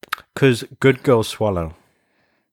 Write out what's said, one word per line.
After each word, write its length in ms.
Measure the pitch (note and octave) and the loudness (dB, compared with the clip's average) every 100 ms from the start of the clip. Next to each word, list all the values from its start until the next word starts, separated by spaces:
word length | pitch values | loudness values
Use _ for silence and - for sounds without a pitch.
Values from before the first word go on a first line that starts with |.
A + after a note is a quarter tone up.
| - - _ - | -14 -14 _ 0
'Cause 280 | C3+ A#2 - - | 0 0 -6 0
good 220 | C3+ C3 | 0 0
girls 260 | - A#2 G#2+ | 2 0 0
swallow. 460 | - G#2+ F#2 D#2+ - _ _ _ _ _ _ _ | -4 -4 -2 -6 -10 _ _ _ _ _ _ _